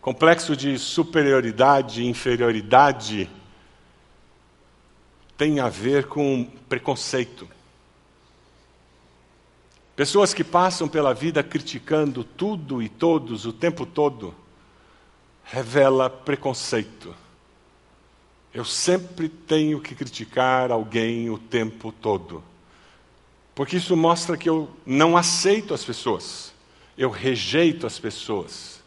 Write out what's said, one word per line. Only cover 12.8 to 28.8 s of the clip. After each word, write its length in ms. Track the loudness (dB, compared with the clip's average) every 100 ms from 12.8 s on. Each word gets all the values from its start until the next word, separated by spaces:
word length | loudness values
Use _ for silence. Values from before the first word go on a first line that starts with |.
e 60 | -6
todos 580 | -2 2 2 -2 -8 -8
o 60 |
tempo 340 | -4 -4 -4 -8
todo, 480 | 0 0 -2 -14 -16 _ _ _ _ _ _ _ _ _ _
revela 680 | -12 -10 -2 4 4 4 0
preconceito. 1040 | -4 -4 -4 -4 -6 -4 -4 -4 -12 -20 -20 -20 _ _ _ _ _ _ _ _ _ _ _ _
Eu 100 | -12
sempre 640 | -8 -4 0 0 -2 -8 -8
tenho 520 | -8 0 0 2 -2
que 140 | -6
criticar 760 | -12 -12 -12 -6 0 2 2 2
alguém 600 | 0 -2 -2 -2 -2 -4
o 80 | -8
tempo 520 | -4 -2 -2 -6 -14
todo. 520 | -8 -2 -2 -4 -16 -18 _ _ _ _ _ _ _ _ _ _
Porque 220 | -8 -4 -2
isso 200 | 0 2
mostra 400 | 4 2 0 -2
que 120 | 0
eu 200 | 0 -2 -12
não 320 | -2 4 6 6
aceito 560 | 2 0 2 2 0
as 120 | -8
pessoas. 680 | -6 -6 -2 -4 -6 -14 -18 -20 _ _ -20 -4
Eu 120 | -4
rejeito 760 | -2 -2 -2 -2 2 2 2 -6
as 120 | -6
pessoas. 840 | -10 -10 -6 -6 -6 -14 -18 -20